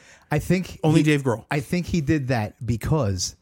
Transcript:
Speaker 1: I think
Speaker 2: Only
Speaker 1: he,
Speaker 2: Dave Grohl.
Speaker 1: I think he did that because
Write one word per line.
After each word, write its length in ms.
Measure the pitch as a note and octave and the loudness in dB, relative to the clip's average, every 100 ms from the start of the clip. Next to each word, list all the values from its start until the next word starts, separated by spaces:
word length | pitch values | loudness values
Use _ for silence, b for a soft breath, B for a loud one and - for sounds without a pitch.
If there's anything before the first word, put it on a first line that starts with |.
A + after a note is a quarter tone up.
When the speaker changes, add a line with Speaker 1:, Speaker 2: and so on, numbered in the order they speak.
| B B B | B B B
Speaker 1:
I 80 | D3+ | -2
think 400 | - F3+ F3 - | 0 0 -2 -2
Speaker 2:
Only 160 | D#3 D#3+ | 4 4
Speaker 1:
he, 40 | |
Speaker 2:
Dave 180 | D3+ D3 | 6 4
Grohl. 240 | C3 A2 - | 2 -2 -2
Speaker 1:
I 100 | D3 | -4
think 260 | - F3+ - | -2 -4 -2
he 140 | E3+ | -2
did 260 | C#3 D#3+ B2+ | 0 0 0
that 260 | A#2+ G#2 - | -2 -2 -6
because 720 | A2+ A#2 - D#3 G#2+ F#2+ - - | -6 -4 0 0 0 -2 -4 -10